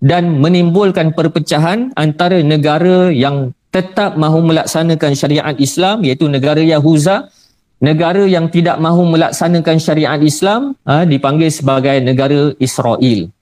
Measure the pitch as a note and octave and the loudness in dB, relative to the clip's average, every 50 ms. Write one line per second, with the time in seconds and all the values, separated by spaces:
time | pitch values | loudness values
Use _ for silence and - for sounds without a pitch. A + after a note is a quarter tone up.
0 | - C#3 E3+ F3 F3 F3 E3 C#3 C#3 E3 F3+ F3 F3 E3+ E3 G3 G#3 G3 F#3 F#3+ | 0 2 2 2 0 0 0 2 2 2 2 2 2 2 2 2 2 2 0 0
1 | D#3+ D#3+ D#3 - D#3+ E3 - E3+ D#3 - - D3 D#3+ E3 F#3 A3+ B3 C4 C4+ - | -2 -2 0 0 -2 -2 -2 -4 -4 -2 -2 0 0 0 0 -2 -4 -6 -4 -2
2 | D3+ D#3 D3 D3+ F3+ F3 F#3 F3+ D3+ D3 D#3 D#3 C#3+ D3+ D3 D#3+ F3 F#3 F#3 F3+ | -2 -2 0 0 0 0 2 2 2 2 0 0 0 0 0 0 2 2 2 2
3 | F3+ F3+ D#3+ B2 B2+ C#3 C#3+ C#3+ C3+ B2 - _ _ _ - F#3 F3+ F#3 - - | 2 2 2 0 0 0 -2 -2 -4 -6 -8 _ _ _ -4 -4 -4 -2 -4 -4
4 | G3+ G3 G3 D#3 D3+ D3+ D#3+ D#3+ E3 D#3+ D#3+ D#3+ - - - E3 D#3+ E3 D#3+ D#3 | -4 -2 -2 -2 0 2 2 2 2 2 2 0 -2 -2 -4 -2 0 0 0 0
5 | - D3 C#3 C3 - C#3 D3 D3+ A#2+ C3 D3 - C#3 C3 - - F3 F#3+ G#3 A#3 | 0 -2 -2 -2 0 0 0 0 -2 -4 -2 -2 -2 -2 -2 -2 -2 -2 0 0
6 | G3 C3+ C3 D3 D#3+ D3 C#3+ C3+ C3 D3 D3+ D3+ D#3+ D#3+ D#3+ D3+ C#3 D#3 D#3+ D3+ | -2 -2 0 0 -2 -2 0 0 0 0 0 2 2 2 2 2 2 2 2 2
7 | C#3+ F3+ G3 A3 C#4+ - _ _ _ _ _ _ _ _ _ _ - C#3+ D#3+ D#3 | 2 2 0 -2 -4 -8 _ _ _ _ _ _ _ _ _ _ -2 0 0 0
8 | E3+ E3 F3+ G3 G3+ F#3+ F#3 E3+ E3 D#3+ - E3+ E3+ F3 D#3 - D#3+ D#3+ E3+ F3 | 0 0 0 2 2 2 2 0 0 0 0 0 0 0 0 0 0 0 2 2
9 | F3+ E3+ E3 D#3+ E3 C3+ - - E3+ E3 F3 E3+ D#3+ E3+ D#3+ D#3+ D#3 - D#3 D#3 | 2 2 2 2 0 0 -2 -2 -2 0 0 0 0 0 0 0 0 0 -2 0
10 | D#3 B2+ D3 D3+ D3+ D3+ C#3+ - - G3 G#3 A#3 C#4 C#4 C4+ - _ - C3+ D3+ | 0 -2 0 0 0 0 0 0 -2 -2 0 -2 -4 -6 -8 -10 _ -2 0 0
11 | F3 F3 D3 C3+ - C3+ C#3 D#3 E3 D#3+ D#3 - C#3 C3+ C3+ C3+ C3 C#3 C#3 C3+ | 2 2 0 0 0 -2 0 0 0 0 -2 -2 -2 -2 0 0 0 0 0 0
12 | B2+ B2 C3 B2+ C#3 C#3 C#3+ C#3+ C#3+ D3 B2+ - C3 B2 - - B2+ A#2+ A2+ - | 0 0 0 0 0 0 2 2 0 0 -2 -2 -4 -4 -4 -4 -2 -2 0 2
13 | B2+ C3 A2+ G2+ E2+ E2+ - _ | 2 0 0 0 -4 -8 -12 _